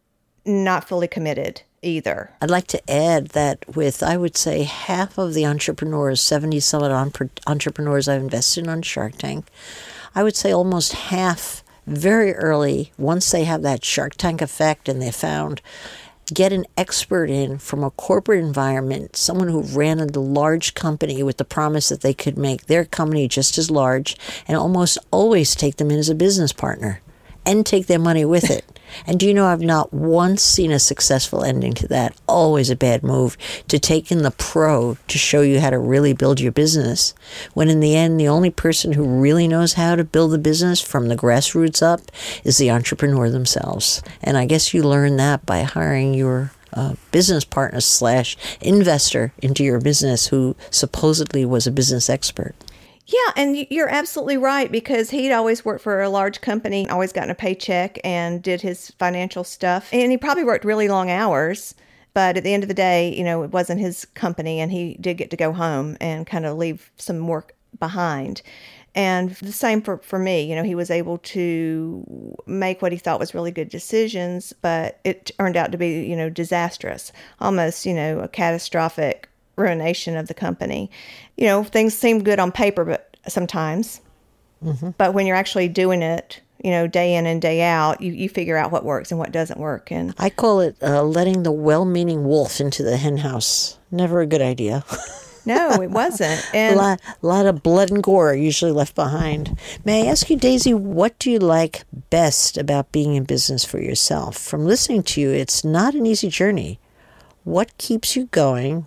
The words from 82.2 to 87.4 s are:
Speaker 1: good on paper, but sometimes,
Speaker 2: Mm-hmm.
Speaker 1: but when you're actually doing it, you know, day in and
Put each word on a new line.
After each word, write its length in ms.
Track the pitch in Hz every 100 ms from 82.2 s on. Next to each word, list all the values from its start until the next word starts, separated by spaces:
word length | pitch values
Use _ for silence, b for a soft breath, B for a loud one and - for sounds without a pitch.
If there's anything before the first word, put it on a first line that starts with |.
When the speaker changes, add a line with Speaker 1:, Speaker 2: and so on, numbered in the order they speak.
Speaker 1:
good 160 | 202 202
on 100 | 180
paper, 340 | 185 208 196 170
but 320 | 156 - _ -
sometimes, 720 | - 175 180 156 170 226 - _ _ _ _ _ _
Speaker 2:
Mm-hmm. 260 | 160 131 170 -
Speaker 1:
but 160 | -
when 120 | 196 196
you're 120 | 185
actually 320 | 196 196 175
doing 320 | 175 185 180
it, 400 | 160 165 - - _ -
you 80 | 185
know, 140 | 175 170
day 280 | 175 175 175
in 100 | 165
and 160 | 165